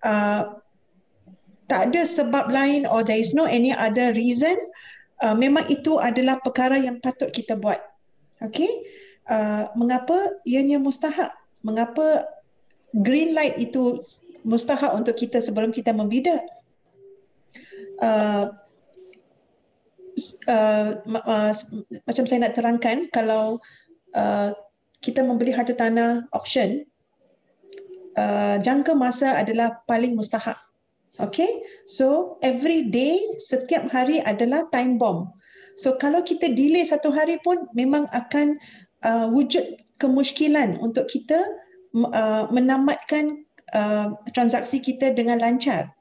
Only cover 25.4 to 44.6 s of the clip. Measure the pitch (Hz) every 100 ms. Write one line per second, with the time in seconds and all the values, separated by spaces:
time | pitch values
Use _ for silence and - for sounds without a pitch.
25.4 | 233 254 240 247 226 226 233 240 240 214
26.4 | - 269 202 262 294 _ _ _ _ _
27.4 | _ _ - - - - - - 208 208
28.4 | 208 202 202 269 285 311 247 240 277 185
29.4 | 208 226 233 226 - 226 247 233 214 220
30.4 | - - _ _ _ _ _ - 214 -
31.4 | 359 - - - - - 262 294 359 -
32.4 | 262 247 294 330 247 226 269 349 427 -
33.4 | - 262 254 330 - 254 254 320 - 208
34.4 | 240 285 330 262 254 247 226 175 185 -
35.4 | _ - - - 269 262 285 330 349 330
36.4 | 339 233 285 330 320 294 302 285 311 330
37.4 | - 359 - 226 254 285 285 247 240 285
38.4 | 294 294 - - - _ - 226 226 233
39.4 | 285 349 - - _ _ 277 262 269 -
40.4 | 302 294 240 170 226 226 - 262 - 311
41.4 | 403 415 - - - 226 233 220 220 214
42.4 | 214 247 254 269 277 294 - 302 302 294
43.4 | - _ - 214 208 208 208 208 - -
44.4 | 240 247